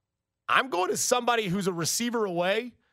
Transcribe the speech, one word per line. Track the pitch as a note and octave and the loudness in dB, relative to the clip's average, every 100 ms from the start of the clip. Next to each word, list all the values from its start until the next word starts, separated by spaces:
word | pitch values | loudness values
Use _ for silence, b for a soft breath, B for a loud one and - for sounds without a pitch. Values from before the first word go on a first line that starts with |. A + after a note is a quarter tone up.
| _ _ _ _ - | _ _ _ _ 2
I'm | D3 B3+ | 2 2
going | E4+ F4+ | 0 0
to | A#3 | 0
somebody | - B3 A#3+ A#3 G3+ | 0 0 2 0 0
who's | G3 F#3+ | -2 -2
a | |
receiver | E3+ D#3 - A#3+ A#3 G3+ | -2 -2 -2 -2 -2 -2
away, | E3+ F3 A3 B3 - _ | 0 0 0 -4 -12 _